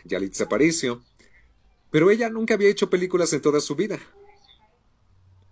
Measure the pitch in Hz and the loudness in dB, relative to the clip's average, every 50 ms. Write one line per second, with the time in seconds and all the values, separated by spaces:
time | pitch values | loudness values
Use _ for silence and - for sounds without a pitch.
0 | - - 92 90 95 95 - - 104 - 101 110 147 165 160 - - 123 120 123 | -10 -8 -6 -6 -6 -6 -4 -6 -4 -2 0 0 0 0 0 -2 -4 -6 -8 -8
1 | _ _ _ _ _ _ _ _ _ _ _ _ _ _ _ _ _ - - 156 | _ _ _ _ _ _ _ _ _ _ _ _ _ _ _ _ _ 0 2 4
2 | 160 196 214 226 233 226 226 226 226 220 220 202 202 196 202 - 202 185 196 180 | 4 4 4 2 0 -4 -4 -4 -2 0 0 4 4 2 2 2 0 0 0 0
3 | 180 180 - 175 170 156 160 135 - 151 143 147 - - 147 143 202 208 180 135 | 0 0 0 0 0 0 0 0 0 2 2 2 0 -2 -4 -4 -4 -4 -4 -10
4 | - - _ - - - - _ _ _ _ _ _ _ _ _ _ _ _ _ | -12 -18 _ -20 -20 -20 -20 _ _ _ _ _ _ _ _ _ _ _ _ _
5 | _ _ _ _ _ _ _ _ _ _ | _ _ _ _ _ _ _ _ _ _